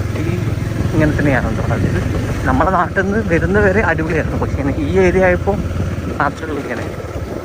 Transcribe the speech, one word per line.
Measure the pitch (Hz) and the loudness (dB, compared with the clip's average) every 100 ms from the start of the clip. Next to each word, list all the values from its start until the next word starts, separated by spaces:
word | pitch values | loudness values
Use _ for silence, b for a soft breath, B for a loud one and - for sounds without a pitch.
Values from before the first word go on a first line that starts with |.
| - - | -2 -2
ഈ | 156 - - - - - - | -2 -2 -2 -2 -4 -2 0
ഇങ്ങനെ | 160 151 139 | 2 2 2
തന്നെയാണ് | 151 127 110 | 2 2 0
കേട്ടോ. | 107 - | -2 0
അതായത് | 117 98 - - - - - - | 0 0 0 0 -2 -2 -2 0
നമ്മുടെ | 131 160 185 | 2 4 2
നാട്ടിൽ | 170 190 | 0 0
നിന്ന് | 196 208 208 | 0 0 2
വരുന്നവരെ | 165 170 202 202 190 180 | 2 2 4 4 4 2
അടിപൊളിയായിരുന്നു, | 160 160 165 - - | 0 0 0 0 -2
പക്ഷേ | - - | -2 -2
ഇങ്ങനെ | 139 135 147 | -2 -2 0
ഈ | 185 | 4
ഏരിയ | 185 175 185 | 4 4 4
ആയപ്പോൾ | 180 196 202 - - - - - - | 2 0 -2 -2 -2 -2 -4 -4 -2
നാച്ചുറൽ | 143 - 160 147 | -2 -2 -8 -6
ഇങ്ങനെ, | 127 117 - - - - - - | -6 -6 -6 -8 -8 -8 -8 -8